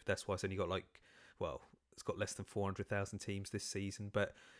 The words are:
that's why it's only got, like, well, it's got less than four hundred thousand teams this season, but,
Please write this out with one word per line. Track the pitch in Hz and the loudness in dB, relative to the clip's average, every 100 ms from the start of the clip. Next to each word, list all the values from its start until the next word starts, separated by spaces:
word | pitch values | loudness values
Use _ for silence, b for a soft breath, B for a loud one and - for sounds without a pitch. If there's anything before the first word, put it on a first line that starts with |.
that's | - 98 - | 2 2 2
why | |
it's | 95 | 2
only | 95 95 | 2 2
got, | 87 | 2
like, | 92 - - - B B B | 2 -2 -14 -20 B B B
well, | 87 69 - - _ | -2 -2 -8 -20 _
it's | - | -8
got | - 98 | -2 0
less | 101 | 0
than | - | -4
four | 101 - 98 | -4 0 0
hundred | 95 98 | 0 0
thousand | 104 98 101 | 0 0 -2
teams | - 98 101 | -2 -2 -2
this | 104 | -2
season, | - 101 98 - 101 | -2 -2 -2 -2 0
but, | 104 101 - B B | 2 2 0 B B